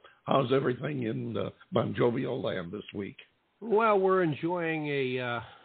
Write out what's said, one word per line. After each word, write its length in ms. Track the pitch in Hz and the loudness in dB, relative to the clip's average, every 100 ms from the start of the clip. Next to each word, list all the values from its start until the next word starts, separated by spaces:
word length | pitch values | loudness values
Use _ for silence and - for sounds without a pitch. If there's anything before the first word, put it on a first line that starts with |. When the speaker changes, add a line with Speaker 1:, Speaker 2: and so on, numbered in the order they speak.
| - _ - | -10 _ 0
Speaker 1:
how's 260 | 143 127 | 2 4
everything 500 | 135 127 127 143 147 | 2 2 -2 -4 -4
in, 340 | 113 127 120 107 | -4 -4 -4 -4
uh, 120 | - - - | -6 -8 -2
Bon 220 | 120 110 101 | 0 0 2
Jovial 440 | 123 113 127 131 | 2 2 -2 -4
land 320 | 113 95 85 | -4 -4 -6
this 220 | 101 - | -10 -8
week? 240 | 104 98 - - _ _ _ | -8 -8 -10 -20 _ _ _
Speaker 2:
Well, 380 | 220 208 226 208 | 0 4 4 4
we're 220 | 190 185 | 4 4
enjoying 680 | 170 127 165 180 165 160 151 | 2 0 -2 -2 -2 -2 -2
a, 320 | 143 131 127 | -2 -2 -2
uh, 200 | 123 120 113 - | -4 -6 -8 -16